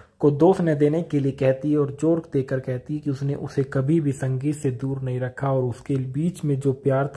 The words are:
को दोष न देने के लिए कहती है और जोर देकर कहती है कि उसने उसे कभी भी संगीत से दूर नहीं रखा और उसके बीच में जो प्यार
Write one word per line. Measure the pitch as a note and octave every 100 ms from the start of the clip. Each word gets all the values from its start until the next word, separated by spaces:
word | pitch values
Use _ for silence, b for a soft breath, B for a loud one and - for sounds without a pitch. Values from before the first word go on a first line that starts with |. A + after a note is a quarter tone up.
| B _
को | D3
दोष | C#3+ E3 F#3
न | E3
देने | D3 D3 D#3+
के | E3+ D3
लिए | C3+
कहती | C3 C3 C3 D3+
है | D3+
और | C#3 -
जोर | D#3 E3 -
देकर | C#3 C3 C3
कहती | B2+ B2 -
है | D3+
कि | D3
उसने | C3 C#3
उसे | C#3+ C3+ -
कभी | C3+ C3+ C3 E3
भी | C#3+
संगीत | C3 C3 C3 C#3+ D3
से | C#3
दूर | A#2+ C3+ C3+
नहीं | C3 B2+
रखा | B2+ - C#3
और | C3+
उसके | B2+ A#2 - C3+
बीच | C3 C3 E3+ E3+
में | D3 C3+
जो | C#3
प्यार | C3 C3+ C3+ C3+